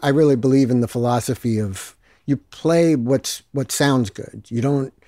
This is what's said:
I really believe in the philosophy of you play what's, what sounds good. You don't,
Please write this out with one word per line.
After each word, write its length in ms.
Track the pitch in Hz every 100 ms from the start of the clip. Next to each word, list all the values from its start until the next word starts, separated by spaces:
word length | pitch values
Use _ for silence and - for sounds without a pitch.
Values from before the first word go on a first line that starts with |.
I 60 | 143
really 280 | 139 151 127
believe 340 | 131 135 123
in 100 | 123
the 80 | 117
philosophy 680 | 120 120 120 - 120 117 107
of 380 | 104 95 - _ _ _
you 120 | - 139
play 580 | _ - 156 170 165
what's, 480 | 143 117 135 - - _
what 200 | 139 120
sounds 360 | - 143 131 107
good. 380 | - - 107 -
You 120 | 117
don't, 340 | 135 139 135 _